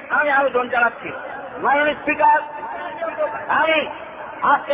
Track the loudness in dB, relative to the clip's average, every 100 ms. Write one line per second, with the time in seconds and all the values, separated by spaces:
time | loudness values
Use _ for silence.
0 | -4 0 2 4 4 2 0 2 2 0
1 | -10 -10 -10 -12 -12 -4 2 4 2 0
2 | -2 4 6 4 2 -8 -10 -8 -8 -6
3 | -6 -2 -4 -4 -2 2 2 2 0 -6
4 | -14 -14 -14 -2 2 2 2